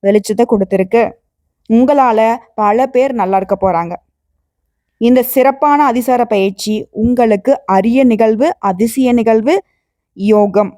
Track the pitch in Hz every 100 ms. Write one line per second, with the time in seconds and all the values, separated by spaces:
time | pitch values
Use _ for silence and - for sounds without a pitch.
0 | 196 208 202 214 240 214 196 190 185 233
1 | 220 - _ _ _ _ _ 226 254 285
2 | 254 220 220 233 - - 208 214 262 254
3 | 269 247 190 190 190 196 190 170 170 175
4 | _ _ _ _ _ _ _ _ _ _
5 | 233 254 247 - 262 269 294 294 285 233
6 | 240 247 233 208 190 190 - 214 - -
7 | 226 247 233 202 190 277 - 190 202 247
8 | 262 214 226 220 294 - 202 185 226 226
9 | 254 240 226 220 220 370 - _ _ _
10 | _ - 202 208 208 202 202